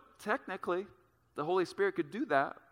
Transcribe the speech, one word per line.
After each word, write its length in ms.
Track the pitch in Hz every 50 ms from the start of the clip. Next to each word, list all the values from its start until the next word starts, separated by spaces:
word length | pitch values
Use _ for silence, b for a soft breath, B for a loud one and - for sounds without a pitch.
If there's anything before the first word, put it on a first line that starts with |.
| - - - -
technically, 680 | - 208 - - - - 185 185 - 208 175 185 208 208 - _ _ _ _ _ _ _ -
the 100 | - 147
Holy 200 | 165 180 190 175
Spirit 320 | - - - 196 196 -
could 160 | - 160 139
do 120 | 156 220 294
that 300 | 226 151 135 143 - - - - _